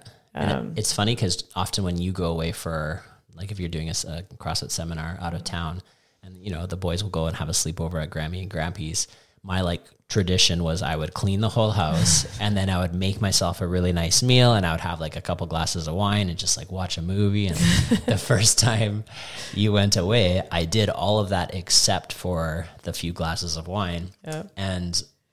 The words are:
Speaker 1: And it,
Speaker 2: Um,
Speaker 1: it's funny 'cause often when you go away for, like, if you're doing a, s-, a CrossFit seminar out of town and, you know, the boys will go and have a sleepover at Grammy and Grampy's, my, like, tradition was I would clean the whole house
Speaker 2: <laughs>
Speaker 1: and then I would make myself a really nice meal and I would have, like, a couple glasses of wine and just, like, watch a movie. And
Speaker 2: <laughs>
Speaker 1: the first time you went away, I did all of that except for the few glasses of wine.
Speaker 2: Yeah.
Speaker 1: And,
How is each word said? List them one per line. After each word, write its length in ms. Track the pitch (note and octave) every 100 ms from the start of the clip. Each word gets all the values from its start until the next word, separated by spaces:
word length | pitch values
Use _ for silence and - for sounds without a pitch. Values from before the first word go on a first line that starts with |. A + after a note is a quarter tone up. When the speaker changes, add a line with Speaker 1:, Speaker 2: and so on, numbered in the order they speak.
| - - _ -
Speaker 1:
And 160 | D2
it, 40 | C2+
Speaker 2:
Um, 180 | A1+ D#3+
Speaker 1:
it's 180 | -
funny 220 | - G#2 A#2+
'cause 280 | F#2 - - F#2
often 280 | F2+ -
when 140 | F#2 F2
you 140 | F2+
go 140 | F#2 E2+
away 260 | E2 E2
for, 520 | - F2 D#2+ D2+ D#2 - - _
like, 180 | E2 G2
if 80 | G2+
you're 80 | F2
doing 200 | E2 D#2+
a, 100 | -
s-, 60 | -
a 160 | D#2+ F#2 -
CrossFit 320 | E2 - -
seminar 480 | - E2 D#2+ D#2+ F2+
out 140 | E2+
of 100 | E2+
town 380 | - F2 E2 F2+ - _ _ _
and, 160 | F#2 F#2
you 140 | G2+
know, 160 | D#2+ F2
the 100 | F2+
boys 240 | F2+ F2
will 60 | G2+
go 160 | E2 D#2+
and 100 | D#2+
have 120 | D#2
a 20 |
sleepover 500 | D#2+ E2 E2+ E2 F2
at 100 | D2+
Grammy 300 | D#2+ D#2 F#2
and 60 | F#2
Grampy's, 560 | F2+ D#2 - D#2+ - - - _ _
my, 200 | G2 F#2
like, 200 | F2+ E2+ - _ -
tradition 560 | A2 F2+ F#2 - E2+
was 200 | E2+ E2
I 120 | - D#2+
would 200 | E2 -
clean 260 | G2+ G2
the 80 | A2
whole 220 | A#2 G#2+
house 560 | G2 D#2 E2 - - -
Speaker 2:
<laughs> 60 | -
Speaker 1:
and 160 | G#2 G2+
then 140 | F#2+
I 100 | F2+
would 140 | F2+
make 260 | F2 F#2+ G2
myself 400 | G2+ - F2 E2+
a 40 | F2
really 240 | F2+ F2+
nice 300 | E2+ E2 -
meal 320 | B2+ B2+ B2
and 140 | A2 F2
I 40 |
would 80 | E2
have, 180 | F2 E2
like, 160 | D#2 -
a 60 |
couple 260 | - F2 E2+
glasses 400 | D#2 E2 F2 D#2+
of 80 | E2+
wine 340 | G2+ G#2 F#2+
and 80 | E2
just, 200 | F#2 -
like, 140 | E2+
watch 280 | F#2 F#2 -
a 20 |
movie. 460 | E2+ G2 G2+ G#2 G2
And 100 | D#3+
Speaker 2:
<laughs> 480 | E3+ F3 - A3 -
Speaker 1:
the 140 | G2+
first 400 | - A2+ A2 -
time 440 | A#2 A2 G#2+ G#2+ - - - - - -
you 160 | G#2+
went 240 | G2+ G2+ G2
away, 460 | F2+ A#2 F#2 F2+ -
I 140 | E2+ E2+
did 240 | A2 G2+
all 260 | - F2+ G#2+
of 100 | F#2+
that 260 | F#2+ - F#2+
except 580 | F2 - - F#2 -
for 540 | - F2+ F2 E2 D#2 E2 -
the 100 | F2
few 200 | D#2+ E2+
glasses 440 | E2+ D#2+ E2 F2 E2
of 100 | E2
wine. 440 | G2+ F#2 E2+ F#2 -
Speaker 2:
Yeah. 200 | D#3+ D#3 G3 -
Speaker 1:
And, 460 | G2 F2+ F2 A#2 - _ _